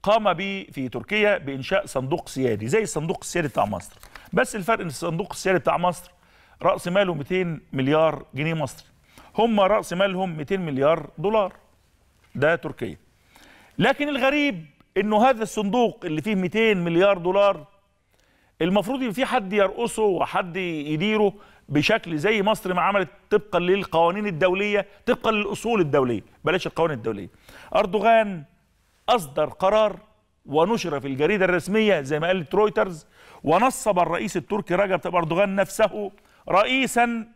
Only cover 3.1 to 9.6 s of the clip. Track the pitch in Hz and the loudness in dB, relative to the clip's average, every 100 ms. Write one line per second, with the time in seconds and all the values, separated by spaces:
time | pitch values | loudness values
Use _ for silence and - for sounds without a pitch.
3.1 | - - 175 147 147 104 92 - - - | -6 -4 -4 -2 -2 -2 -2 -10 -20 -20
4.1 | - - 190 254 220 175 226 180 131 170 | -20 -4 -2 0 -2 -2 -2 -2 -6 -6
5.1 | 160 196 - 190 185 - 156 180 175 - | -4 -6 -4 0 2 2 0 -2 -4 -16
6.1 | _ _ _ _ _ 160 185 175 185 196 | _ _ _ _ _ 0 0 0 0 0
7.1 | 156 135 185 180 156 - 139 135 156 160 | -2 -4 -2 -2 -6 -8 -2 2 4 2
8.1 | 147 - 131 156 160 143 - _ _ _ | 0 -10 -6 -4 -4 -6 -10 _ _ _
9.1 | - - - 233 214 | -20 -8 0 2 4